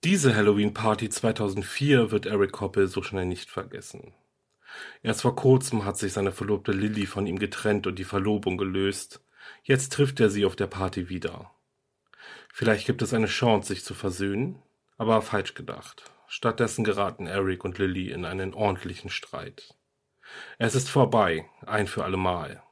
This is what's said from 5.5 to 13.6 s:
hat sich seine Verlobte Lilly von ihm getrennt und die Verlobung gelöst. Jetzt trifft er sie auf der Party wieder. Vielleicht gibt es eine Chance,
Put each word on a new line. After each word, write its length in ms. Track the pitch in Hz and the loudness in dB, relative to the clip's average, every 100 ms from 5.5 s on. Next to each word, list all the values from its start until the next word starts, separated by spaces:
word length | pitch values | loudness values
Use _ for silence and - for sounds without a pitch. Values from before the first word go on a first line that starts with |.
| 131 131 117 98 | 6 4 -2 -2
hat 120 | 98 | -4
sich 160 | 101 | -4
seine 180 | 98 98 | 0 -2
Verlobte 400 | 95 101 104 - | -2 -2 -2 0
Lilly 360 | 98 104 107 98 | 0 0 -2 -4
von 180 | - 98 | -2 -2
ihm 140 | 92 | -2
getrennt 480 | 101 - 107 104 98 | -4 -2 0 0 0
und 100 | 90 | -6
die 60 | |
Verlobung 540 | 92 98 95 104 98 92 | -4 -2 0 0 0 -2
gelöst. 640 | 95 92 98 98 - - _ _ - - | -2 0 -2 -2 -10 -18 _ _ -20 -20
Jetzt 280 | - 135 - | 0 2 2
trifft 280 | - 139 135 | 0 0 4
er 100 | 113 | 2
sie 160 | 101 98 | 4 0
auf 100 | - | 0
der 120 | 98 | -6
Party 420 | 98 92 92 87 | -2 -4 -4 -6
wieder. 420 | 92 87 85 - _ _ _ _ _ _ _ - - - | -6 -6 -10 -18 _ _ _ _ _ _ _ -20 -20 -18
Vielleicht 320 | - 113 107 - | -2 2 2 2
gibt 160 | 110 | -2
es 120 | 110 | 0
eine 120 | 117 107 | 2 0
Chance, 440 | - 123 107 | 2 4 4